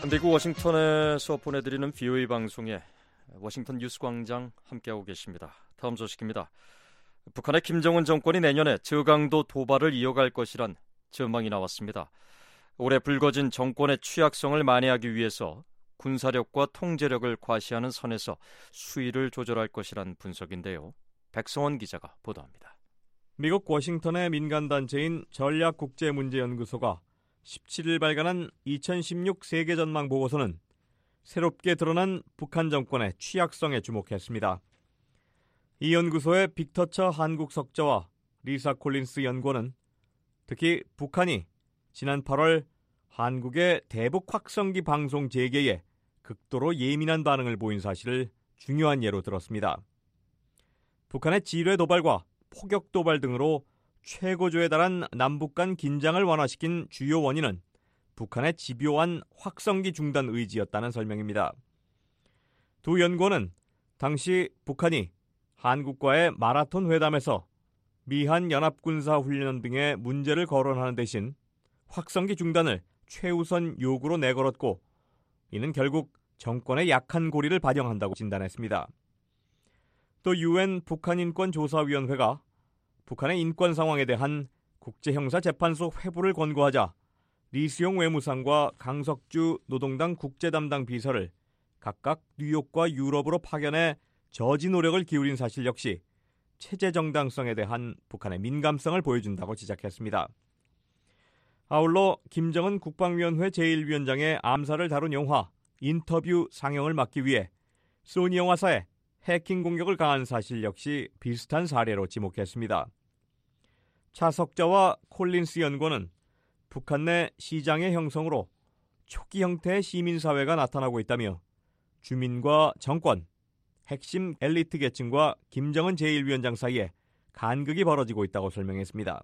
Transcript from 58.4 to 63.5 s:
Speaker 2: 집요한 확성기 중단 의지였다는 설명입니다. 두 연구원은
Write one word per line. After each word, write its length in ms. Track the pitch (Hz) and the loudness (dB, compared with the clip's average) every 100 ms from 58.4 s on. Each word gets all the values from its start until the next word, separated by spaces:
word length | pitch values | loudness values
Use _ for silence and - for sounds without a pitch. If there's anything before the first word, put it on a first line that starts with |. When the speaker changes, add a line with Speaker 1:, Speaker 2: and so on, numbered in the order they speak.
| 147 | -2
Speaker 2:
집요한 680 | 170 - 120 147 147 170 170 - _ | -2 -8 -2 0 2 2 0 -10 _
확성기 580 | 196 - - 190 190 | -14 -4 -2 0 -2
중단 360 | 151 151 139 127 | -2 -2 0 0
의지였다는 600 | 117 110 110 98 107 120 | -2 -2 -2 -2 -4 -4
설명입니다. 600 | 117 107 107 107 101 85 - _ _ _ _ _ _ _ _ _ _ _ _ | -6 -6 -6 -4 -2 -2 -4 _ _ _ _ _ _ _ _ _ _ _ _
두 180 | - 180 | 0 4
연구원은 500 | 175 175 190 180 92 | 4 4 2 2 -2